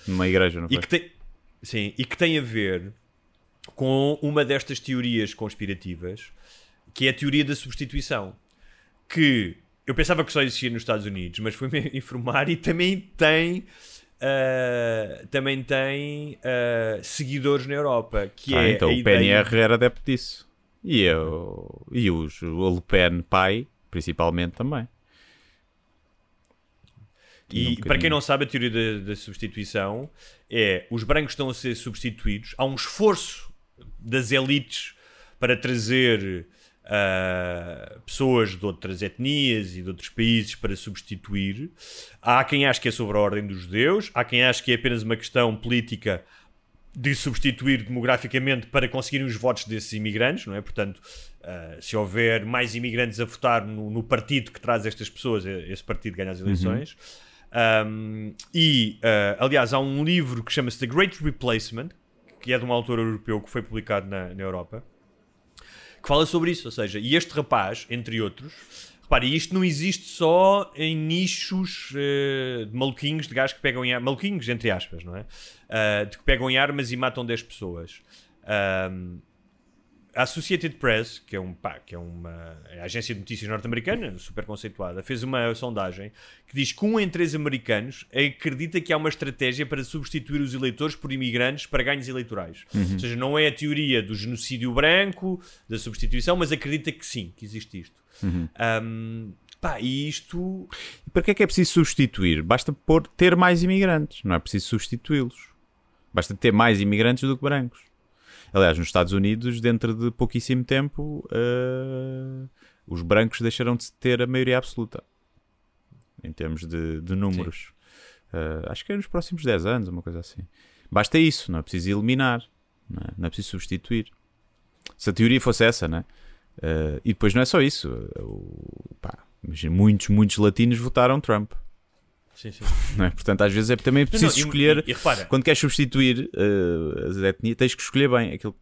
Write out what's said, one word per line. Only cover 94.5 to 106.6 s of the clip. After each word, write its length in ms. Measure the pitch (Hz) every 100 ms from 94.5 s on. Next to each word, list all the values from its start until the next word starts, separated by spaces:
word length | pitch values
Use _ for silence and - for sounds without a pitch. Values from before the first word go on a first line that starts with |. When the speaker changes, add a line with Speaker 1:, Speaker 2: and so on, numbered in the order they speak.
| 127 123
Speaker 2:
branco, 680 | 120 151 180 196 185 190 180 - - -
da 100 | 110
substituição, 560 | 120 107 117 123 120 180
mas 160 | 156
acredita 400 | 151 139 151 160
que 120 | -
sim, 280 | - 123 85 -
que 80 |
existe 360 | 107 110 - 95
isto. 160 | 82 _ _ -
Speaker 1:
Uhum. 260 | 98 87 80
Speaker 2:
Ahm, 800 | - 117 113 113 113 113 113 110 - _ -
pá, 200 | 170 117
e 260 | 123 135 147
isto 600 | 147 - 175 185 190 185 - - -
Speaker 1:
E 60 | -
para 120 | 185
que 100 | 170
é 20 |
que 80 | 196
é 40 | 196
preciso 260 | - 175
substituir? 680 | 170 156 - 131 - 90 78
Basta 320 | 80 123 -
pôr, 320 | 143 - 160
ter 300 | 160 - 180
mais 300 | 170 180 175
imigrantes, 580 | 180 190 190 160 151 -
não 140 | 101 85
é 20 |
preciso 300 | - 101 -
substituí-los. 800 | 110 - 120 - 147 123 - - _ _ _ _ _ _
Basta 240 | - - 98
ter 160 | 120
mais 280 | 104